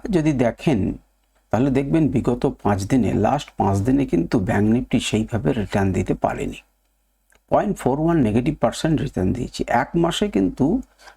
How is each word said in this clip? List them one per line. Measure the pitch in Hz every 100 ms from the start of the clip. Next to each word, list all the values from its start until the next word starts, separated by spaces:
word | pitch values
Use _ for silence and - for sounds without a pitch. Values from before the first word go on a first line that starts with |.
| -
যদি | 185 151 143
দেখেন | 117 - - 113 92 - _ _ _ _ _
তাহলে | 104 139
দেখবেন | 139 143 165 147
বিগত | 113 104 123 139 -
পাঁচ | - 101
দিনে, | 104 135 98
লাস্ট | 95 104 143 - -
পাঁচ | 101 98
দিনে | 107 139 135
কিন্তু | 170 170 120
ব্যাংক | 92 104 107
নিফটি | 117 127 113
সেইভাবে | - 110 113 107 147
রিটার্ন | 131 98 101 98
দিতে | 95 95
পারেনি। | - - - - - - _ _ _ _ _ _ _ _
পয়েন্ট | 143 202 180
ফোর | 123 139
ওয়ান | 165 170
নেগেটিভ | 110 110 139 151
পার্সেন্ট | - - 160 151
রিটার্ন | 139 - 92
দিয়েছে। | - - - -
এক | - -
মাসে | 170 170 - 208
কিন্তু | 202 190 - 139 254 - _ -